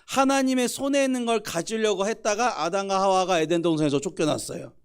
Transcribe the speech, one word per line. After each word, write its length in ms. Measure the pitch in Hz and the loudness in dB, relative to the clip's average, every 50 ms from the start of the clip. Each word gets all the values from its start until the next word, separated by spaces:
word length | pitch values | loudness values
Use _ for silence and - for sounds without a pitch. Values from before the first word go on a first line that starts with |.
| _ | _
하나님의 640 | - - 254 269 269 277 269 269 262 262 254 247 233 | -4 0 2 2 4 4 2 2 2 2 0 0 -2
손에 340 | - - 262 277 277 277 269 | -2 -4 -2 0 0 2 2
있는 220 | 262 254 247 240 | 0 0 -2 0
걸 140 | 233 233 220 | 0 -2 -2
가지려고 640 | 220 - - 165 165 - 220 226 220 214 202 180 196 | -2 -4 -6 -6 -4 -4 -2 0 0 0 0 0 -2
했다가 560 | 208 226 - - 220 208 202 240 247 202 - 151 | -2 -4 -2 -2 -2 0 0 0 0 0 -2 -2
아담과 400 | 170 175 196 196 196 190 190 196 | -2 -2 -2 -2 0 0 2 2
하와가 380 | 196 190 185 185 175 185 165 | 4 4 2 2 2 2 2
에덴 200 | 160 156 170 170 | 2 2 0 2
동산에서 400 | 165 175 165 151 156 147 135 143 | 2 2 2 2 2 2 0 0
쫓겨났어요. 720 | 143 185 - - 170 151 139 117 - - - 165 - - - - | -2 -2 -4 -2 0 0 0 -2 -4 -8 -10 -10 -12 -14 -16 -20